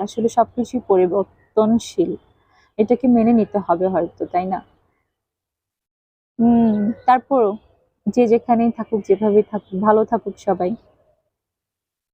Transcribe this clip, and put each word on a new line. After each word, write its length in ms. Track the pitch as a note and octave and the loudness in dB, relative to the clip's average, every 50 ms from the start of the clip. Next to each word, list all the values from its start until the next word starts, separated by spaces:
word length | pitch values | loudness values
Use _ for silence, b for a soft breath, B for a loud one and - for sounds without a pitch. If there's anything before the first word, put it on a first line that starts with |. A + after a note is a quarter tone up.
আসলে 280 | G3 G#3 - - A3 A#3 | -10 -8 -6 -4 -4 -2
সবকিছুই 540 | - A#3+ A3 - _ B3 A#3 - - B3 - - | 0 0 0 0 _ -6 -8 -6 -6 -10 -2 0
পরিবর্তনশীল, 1200 | G3 F#3 F#3 F3 F3 G3+ F#3+ - _ _ _ _ _ G#3+ A3 G#3+ A#3 A3+ - - - - E3+ F3+ G#3 - _ _ _ _ _ _ _ _ _ _ _ - | 2 2 2 2 0 -2 -4 -4 _ _ _ _ _ 0 2 2 2 0 -2 -4 -4 -4 -2 -2 -4 -8 _ _ _ _ _ _ _ _ _ _ _ -2
এটাকে 280 | A3 - B3 A#3+ - B3 | 0 0 0 0 2 2
মেনে 240 | A#3+ A#3 A3 A#3 A#3+ | 2 4 4 4 4
নিতে 260 | A3+ G#3 G#3 - G3+ | 2 2 0 -2 -6
হবে 280 | F#3+ - F3 E3+ F#3 F#3+ | -2 -2 -2 0 0 -2
হয়তো, 340 | F#3 E3 E3+ E3+ - _ - | 0 -2 -4 -4 -6 _ -10
তাই 200 | - - F3+ F#3 | -6 -4 -4 -4
না? 140 | F#3+ F#3+ F3 - _ _ _ _ _ _ _ _ _ _ _ _ _ _ _ _ _ _ _ _ _ _ _ _ _ _ _ _ _ _ _ _ _ _ - | -4 -8 -8 -10 _ _ _ _ _ _ _ _ _ _ _ _ _ _ _ _ _ _ _ _ _ _ _ _ _ _ _ _ _ _ _ _ _ _ 0
হুম, 380 | A#3 A#3 A#3 A#3 A#3 A3+ G#3+ G#3 G#3 G#3+ A#3 - - | 2 2 4 4 2 2 0 0 -2 -4 -4 -4 0
তারপরও 460 | - B3 B3+ - _ C#4 C4 A3+ G3 G#3+ - - _ _ _ _ _ _ _ _ | 0 0 0 0 _ -2 0 0 0 -2 -6 -12 _ _ _ _ _ _ _ _
যে 160 | G#3 - B3 B3 A3 A3+ | -4 0 0 2 2 2
যেখানেই 380 | A#3 A#3 - A#3 A3+ A#3 A#3 A3+ | 0 2 0 0 0 0 0 -2
থাকুক, 280 | - G#3+ - - G3+ G3 - | -4 -6 -6 -6 -6 -2 -2
যেভাবেই 360 | F#3+ F3+ G#3+ G#3+ G3+ G#3 G#3 - | -2 0 0 2 2 2 0 0
থাকুক, 240 | - G3+ - _ F#3+ F#3 | -6 -10 -10 _ -8 -2
ভালো 200 | G#3 G#3+ G#3+ A3 A3 | 0 2 2 2 2
থাকুক 300 | - A#3 G#3 - G3+ F#3+ - - | 0 -4 -6 -6 -8 -14 -8 -6
সবাই, 240 | G3+ F#3+ F#3+ F3+ F3+ A#3 - _ _ _ _ _ _ _ _ _ _ _ _ _ _ _ _ _ _ _ _ _ _ _ _ _ _ | -4 -4 -2 -4 -6 -6 -8 _ _ _ _ _ _ _ _ _ _ _ _ _ _ _ _ _ _ _ _ _ _ _ _ _ _